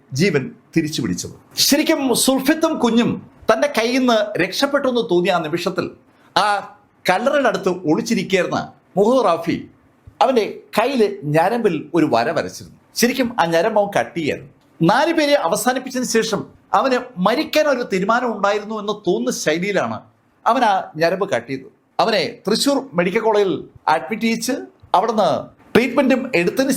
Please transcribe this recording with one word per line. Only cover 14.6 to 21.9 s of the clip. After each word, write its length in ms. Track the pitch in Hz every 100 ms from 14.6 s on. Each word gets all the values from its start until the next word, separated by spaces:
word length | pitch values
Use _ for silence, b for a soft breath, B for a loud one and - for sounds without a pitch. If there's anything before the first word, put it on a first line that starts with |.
| _ - 165
നാല് 220 | 233 320 320
പേരെ 160 | 294 285 165
അവസാനിപ്പിച്ചതിന് 640 | 202 247 254 262 254 240 226
ശേഷം 240 | 220 190 139 - _ 190
അവന് 200 | 254 247 - - 185
മരിക്കാൻ 400 | 254 - 302 302
ഒരു 80 | 254 240
തീരുമാനം 380 | 190 196 233 247 208
ഉണ്ടായിരുന്നു 400 | 202 214 208 220
എന്ന് 120 | 202 202 -
തോന്നുന്ന 320 | 208 247 -
ശൈലിയിലാണ് 540 | - 160 196 180 123 107 - _ _ _ -
അവൻ 120 | 254 233
ആ 40 | 190 - 151
ഞരമ്പ് 240 | 165 185 196
കട്ട് 160 | 120 117
ചെയ്തത്. 200 | 135 - _ _